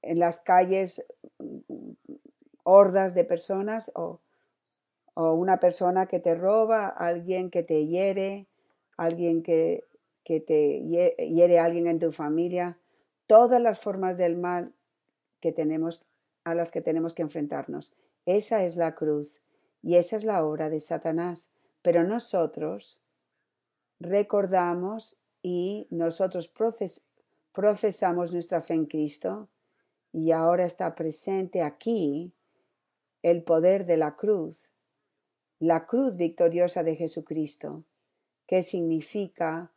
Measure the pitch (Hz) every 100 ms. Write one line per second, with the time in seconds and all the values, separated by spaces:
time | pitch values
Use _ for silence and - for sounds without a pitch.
0 | - 165 170 170 - 185 185 190 190 -
1 | - - - _ - - _ - 52 57
2 | - - - _ _ _ - 190 202 190
3 | 190 175 170 165 - 190 208 226 - -
4 | 170 165 _ _ _ _ _ _ _ _
5 | _ - 165 160 180 185 180 175 180 185
6 | 185 180 180 170 185 220 220 220 196 -
7 | 175 175 175 185 185 175 170 156 151 175
8 | 196 196 196 196 196 _ _ _ _ -
9 | 170 170 175 165 165 165 165 170 - _
10 | _ _ - 156 156 156 147 143 160 170
11 | 175 - 160 165 175 170 170 170 170 165
12 | 165 156 147 160 175 180 175 170 _ _
13 | _ _ _ 214 240 247 240 202 208 190
14 | 185 180 175 175 175 180 - _ _ _
15 | _ _ _ _ 165 160 156 160 160 170
16 | _ _ _ _ 170 170 170 165 160 160
17 | 165 165 156 151 147 143 139 143 - _
18 | _ _ - 196 202 220 180 170 165 -
19 | 156 147 147 _ _ _ _ _ - 175
20 | 175 220 220 196 156 151 156 156 - 160
21 | 165 160 175 170 _ _ _ _ 175 170
22 | 175 233 - 185 156 - 151 202 - _
23 | _ _ _ _ _ _ _ _ _ _
24 | 170 202 208 208 190 185 175 175 185 220
25 | - _ _ _ 180 175 185 208 - 165
26 | 170 165 190 180 165 _ 226 226 185 -
27 | _ _ _ _ _ - 208 202 220 185
28 | 190 175 175 175 170 170 165 165 151 156
29 | 151 147 185 202 - _ _ _ _ _
30 | _ 165 160 160 165 180 175 - 175 -
31 | 160 160 - 190 185 185 151 - 226 226
32 | 156 143 175 _ _ _ _ _ _ _
33 | _ _ 170 170 165 165 175 196 180 165
34 | 151 - 208 202 160 165 _ _ _ _
35 | _ _ _ _ _ _ 160 165 - 240
36 | 269 180 170 - 175 170 175 180 165 156
37 | 160 - 160 160 151 - 151 151 - _
38 | _ _ _ _ - 185 175 180 165 160
39 | - 208 196 _ 165 165 175